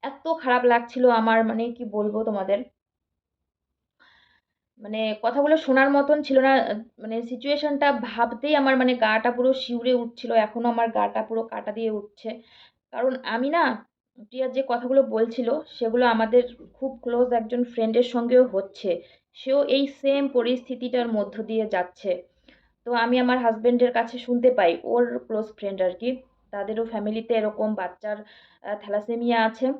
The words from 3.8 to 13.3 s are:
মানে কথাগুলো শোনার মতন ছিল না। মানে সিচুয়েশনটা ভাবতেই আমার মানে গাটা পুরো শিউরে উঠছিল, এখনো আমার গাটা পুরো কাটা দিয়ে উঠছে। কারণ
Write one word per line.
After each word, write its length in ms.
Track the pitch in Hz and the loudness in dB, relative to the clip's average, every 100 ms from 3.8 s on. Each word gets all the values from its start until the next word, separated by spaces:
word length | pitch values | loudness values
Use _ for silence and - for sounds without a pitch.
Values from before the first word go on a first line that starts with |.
| _ _ _ _ _ _ _ _ _ _ | _ _ _ _ _ _ _ _ _ _
মানে 220 | 208 220 220 214 226 | -10 -4 -4 -2 -2
কথাগুলো 300 | 254 285 311 277 | 2 4 2 4
শোনার 240 | 262 277 285 | 4 4 4
মতন 220 | 285 302 294 | 4 2 4
ছিল 100 | 269 262 | 4 6
না। 60 | 269 - 208 226 _ | 4 2 -4 -10 _
মানে 120 | 214 226 240 | -8 -8 -6
সিচুয়েশনটা 580 | 247 277 285 294 285 285 247 226 | -8 -2 -2 0 2 2 0 -4
ভাবতেই 460 | 226 233 233 294 302 | -2 -2 -2 0 2
আমার 140 | 269 262 | 4 4
মানে 120 | 254 247 220 | 2 2 2
গাটা 260 | 220 247 240 | 2 0 2
পুরো 140 | 254 262 | 2 2
শিউরে 320 | 247 240 247 247 | -2 -4 0 0
উঠছিল, 300 | 233 - 233 226 214 | 0 -10 0 2 2
এখনো 220 | 240 240 | 0 -2
আমার 140 | 233 233 214 | 0 0 0
গাটা 240 | 202 214 220 | -2 -2 -4
পুরো 120 | 226 226 | -6 -6
কাটা 200 | 220 214 208 | -8 -8 -6
দিয়ে 140 | 226 214 | -4 -6
উঠছে। 300 | 202 _ 226 233 _ _ - _ _ | -10 _ -14 -14 _ _ -20 _ _
কারণ 200 | - 254 254 - | -2 -2 -2 -6